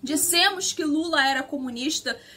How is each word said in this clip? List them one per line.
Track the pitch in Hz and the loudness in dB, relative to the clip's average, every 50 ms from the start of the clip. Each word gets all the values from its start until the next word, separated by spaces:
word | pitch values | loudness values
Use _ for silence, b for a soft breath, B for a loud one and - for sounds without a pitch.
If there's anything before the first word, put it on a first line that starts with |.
dissemos | - 262 311 294 - - 330 339 370 403 392 370 370 - | -6 -2 0 0 2 2 4 4 4 4 2 0 -4 -4
que | - - 320 | -4 -2 0
Lula | 302 285 320 339 339 320 285 269 269 | 0 0 0 0 0 2 2 2 2
era | 269 262 | 2 0
comunista | 277 - 294 262 262 254 233 240 262 311 311 - - 254 - B B B B | -2 -4 -6 -6 -6 -6 -6 -4 -4 -2 -4 -4 -4 -6 -6 B B B B